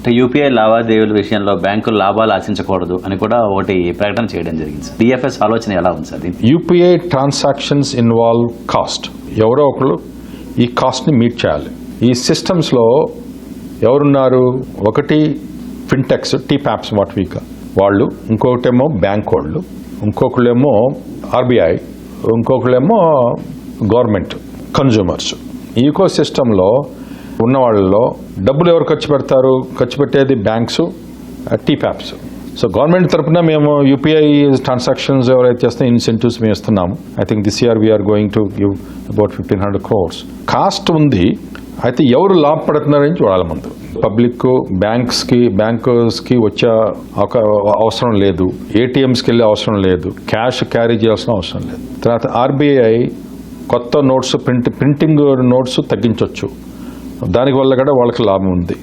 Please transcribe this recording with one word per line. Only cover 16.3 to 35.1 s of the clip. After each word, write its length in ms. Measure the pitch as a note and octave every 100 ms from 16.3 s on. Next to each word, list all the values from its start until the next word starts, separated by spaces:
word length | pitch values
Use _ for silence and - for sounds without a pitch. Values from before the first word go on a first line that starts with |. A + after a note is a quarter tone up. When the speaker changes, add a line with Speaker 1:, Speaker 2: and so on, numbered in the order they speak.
| C3+ -
Speaker 2:
టీ 60 | C#3+
ప్యాప్స్ 380 | C3+ A2 -
what 140 | G#2 F#2+
we 160 | -
call 200 | F2 - - - - G2
వాళ్ళు, 260 | G2+ G2 C#3 - -
ఇంకొకటేమో 560 | G#2+ B2+ B2 B2+ B2 C#3+ G#2+
బ్యాంక్ 260 | G2 G#2 -
వాళ్ళు, 260 | E2+ D2 D3+ - - - -
ఇంకొకళ్ళేమో 880 | G#2+ G2+ C3 - A#2+ A#2+ C#3+ G#2 B2+ D3 - - -
ఆర్బీఐ, 420 | A#2+ B2 A#2 E2 F2+ - - - - G#2 A#2
ఇంకొకళ్ళేమో 640 | A2+ C3 A#2 B2 D3 A3+ E3 D3 A#2+ - - - - -
గవర్నమెంట్, 500 | G#2+ A#2 A#2+ G2+ - - - - - -
కన్స్యూమర్స్. 560 | C#3 G#2+ F2 D#2+ - - - - - A2+
ఈ 80 | C#3
ఈకోసిస్టమ్‌లో 960 | D3 F#3 - D3+ - B2 G2+ F#2 B2 D3 - - - - -
ఉన్న 160 | A2+ C3+
వాళ్ళలో 560 | B2+ G#2 F#2+ G2+ B2 - - -
డబ్బులు 260 | G2 C#3+ F3
ఎవరు 140 | E3 D3
ఖర్చు 220 | D3 -
పెడతారు? 500 | C#3 B2 C3+ C3 C3 C3 -
ఖర్చు 160 | B2 -
పెట్టేది 340 | C#3+ C#3 C3+
బ్యాంక్స్, 460 | C3 G2+ A2+ A#2 - E3+ - - - - - -
ఆ, 40 | A#2 -
టీ 60 |
ప్యాప్స్. 400 | C#3+ G#2+ - - - - - - -
So 180 | A#2 G#2+
గవర్నమెంట్ 340 | D3 F3+ F3
తరపున 280 | E3+ D3+ E3
మేము 420 | E3 D#3 D3 D3
యూపీఐ 680 | C#3 C3+ D3+ D#3 D3+ D3 C#3+ C3
ట్రాన్సాక్షన్స్ 640 | C3+ B2 C#3+ B2+ -